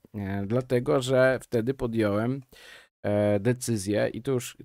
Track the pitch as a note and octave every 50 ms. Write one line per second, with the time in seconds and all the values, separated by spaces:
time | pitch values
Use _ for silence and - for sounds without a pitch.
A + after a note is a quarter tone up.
0 | _ - - G#2 G2+ F#2+ G2 G2+ G2 G2 A2+ B2+ B2+ B2+ B2+ B2 B2+ D3 D3+ C#3
1 | B2+ B2+ C3+ B2+ C3 C3 C3 A2+ - - - A#2 A2 B2 C3+ C3 C3 A#2 A2+ A2+
2 | A2 G2+ G2+ G#2 A2+ A#2+ C3 C#3 B2+ _ - - - - - - - _ _ _
3 | - G2+ G#2 G#2 G#2 G#2 G#2 G2+ G2 A#2+ B2 B2+ - - A#2 G#2+ F#2 G2+ G#2 G#2+
4 | A#2+ A#2+ - A2+ A2+ C#3 C3+ B2 B2 - - -